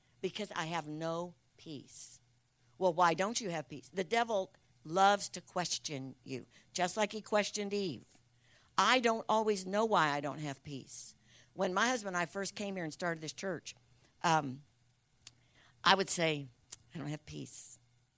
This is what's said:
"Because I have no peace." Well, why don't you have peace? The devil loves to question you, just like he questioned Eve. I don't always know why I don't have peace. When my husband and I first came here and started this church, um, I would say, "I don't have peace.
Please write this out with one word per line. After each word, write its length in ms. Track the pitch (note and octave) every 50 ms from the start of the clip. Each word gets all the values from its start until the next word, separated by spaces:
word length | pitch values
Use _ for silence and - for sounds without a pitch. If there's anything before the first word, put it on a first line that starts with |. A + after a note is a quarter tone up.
| _ _ _ _
"Because 300 | - F#3+ - - G#3 F#3+ -
I 120 | F3+ E3
have 200 | D#3+ E3+ E3 D3+
no 460 | D3+ D3+ D#3 E3 E3 E3 E3+ F3 F3+ E3+ _ _ _ _
peace." 640 | - - E3 D#3 B2+ - - - - - - - - _ _ _ _ _ _ _ _ _ _ _
Well, 160 | - F#3 F#3 D#3+
why 220 | E3 F3+ E3+ E3+
don't 260 | E3 F#3 G#3 A#3+ -
you 80 | A#3+ F#3+
have 180 | E3+ D#3 D3
peace? 220 | - D3+ C3+ - -
The 120 | - F#3 F#3+
devil 500 | D#3 A3+ A#3 A#3+ A#3 A3+ G3 F#3 - - _ _ _ _ _ -
loves 440 | D#3 D#3+ F#3+ G3 G3+ G3+ G3 G3 -
to 120 | - F3+
question 760 | E3+ - - F3+ F3 - - - - - D#3 C3+ C3 C3 B2 - _
you, 220 | C3 C3+ B2 - - _ - _ _ -
just 220 | - F3 F3+ -
like 160 | A3 G#3+ G#3
he 100 | A3 G#3+
questioned 520 | G3+ - - G#3 G3+ - - G#3 G3+ G3+ G3
Eve. 320 | G3+ G3 F3+ C3 F#2+ - - - - _ _ _ _ _ _ _ - _ _ _
I 220 | - F#3+ G#3+ B3 C4
don't 260 | A3+ A#3 A3+ A3+ -
always 380 | - G#3+ A3 A3 G#3+ G#3+ F#3+ F#3
know 200 | F#3 G3 G#3 A3+
why 240 | A3+ G#3 F3+ D#3+ D3+
I 100 | C#3+ D3
don't 180 | C#3+ C#3+ C3+ D3+
have 240 | D3+ D3 C3+ - -
peace. 520 | D#3 D3 B2+ A#2 - - - - - - _ _ _ - - - _ _
When 200 | - F#3+ F#3+ F3+
my 140 | G3 A3
husband 280 | A#3+ B3+ B3 G3+ G3 F3+
and 60 | F3
I 60 | F3
first 260 | D#3+ - G3 G3 F3+ -
came 220 | - G#3 G3+ F#3+
here 80 | F#3 E3+
and 100 | D#3 -
started 280 | - F#3 F3 E3 D#3+
this 120 | D#3 D3 -
church, 420 | - - G3 F3 - - - - - _ _ _ _ _ _ _ _ -
um, 380 | F3 D#3+ D#3 D3 C3+ B2 C#3+ - _ _ _ _ _ _ _ _ _ _ _ _ - - _ _ _ _ _ _ _ _ _ -
I 120 | E3+ F#3+
would 140 | F#3+ F#3+ -
say, 380 | - - E3+ D#3+ D#3 D3 C#3 B2+ - _ _ _ - - _ _ -
"I 60 | E3+
don't 80 | C#3
have 180 | D3 D3+ D3+ -
peace. 540 | - D3+ D3 C3+ - - - - - - - _ _ _ _ _ _ _